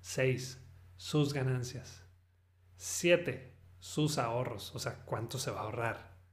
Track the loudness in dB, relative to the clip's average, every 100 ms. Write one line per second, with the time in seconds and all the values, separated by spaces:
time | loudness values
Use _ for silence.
0 | -6 2 4 4 -2 -10 -16 -20 -20 -14
1 | 0 4 4 4 2 2 -2 -6 -12 -16
2 | -20 -20 _ _ _ _ _ -14 -6 0
3 | 6 6 6 -6 -10 -20 -20 -18 -8 0
4 | 2 2 0 0 -2 -4 -8 -6 -6 -6
5 | -6 -4 -4 -4 -4 -4 -4 -2 -2 -2
6 | -10 -20 -20